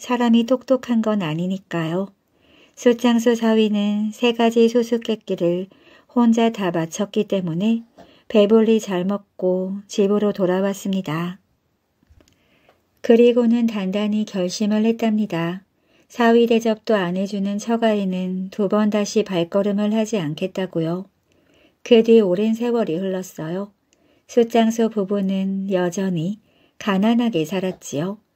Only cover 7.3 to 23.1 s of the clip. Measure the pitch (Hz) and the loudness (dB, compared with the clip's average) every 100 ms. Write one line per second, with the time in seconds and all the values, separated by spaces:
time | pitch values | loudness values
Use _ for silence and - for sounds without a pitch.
7.3 | 196 180 165 214 233 - _ - _ - | -2 -2 -2 0 -2 -4 _ -20 _ 0
8.3 | 220 202 226 220 220 214 180 185 202 _ | 4 6 4 4 2 0 -4 -2 -4 _
9.3 | - 185 185 185 196 - - 196 208 208 | -4 -2 -2 -4 -8 -8 -2 0 2 0
10.3 | 202 180 180 196 190 202 190 185 156 175 | 0 0 0 -2 -4 -4 -4 -4 -6 -6
11.3 | 190 _ _ _ _ _ _ _ _ _ | -10 _ _ _ _ _ _ _ _ _
12.3 | _ _ _ _ _ _ _ - 226 240 | _ _ _ _ _ _ _ 2 6 6
13.3 | 240 233 240 226 214 190 202 208 214 208 | 4 2 2 0 -2 -4 -4 -2 -2 -4
14.3 | 202 180 - 208 214 226 226 226 214 208 | -4 -4 -2 0 2 0 0 0 0 -2
15.3 | 170 170 185 _ _ _ _ _ - 233 | -2 -4 -6 _ _ _ _ _ 0 4
16.3 | 233 233 226 226 220 - 214 175 185 196 | 6 4 2 0 -2 0 0 0 -2 -4
17.3 | 202 196 202 220 233 226 208 190 185 185 | -4 -4 -4 -4 0 0 0 -2 -4 -4
18.3 | 185 190 - 190 208 214 208 202 220 202 | -6 -8 -4 0 2 2 0 0 -2 -2
19.3 | 185 170 202 202 202 208 220 214 220 151 | -2 0 0 0 0 0 0 -2 -2 -4
20.3 | 151 190 190 185 170 160 180 196 _ _ | -4 -6 -6 -6 -4 -4 -4 -10 _ _
21.3 | _ _ _ _ _ - 226 226 226 196 | _ _ _ _ _ 4 4 8 6 6
22.3 | 180 220 226 240 233 214 214 190 | 0 0 -2 -2 -2 -2 -4 -4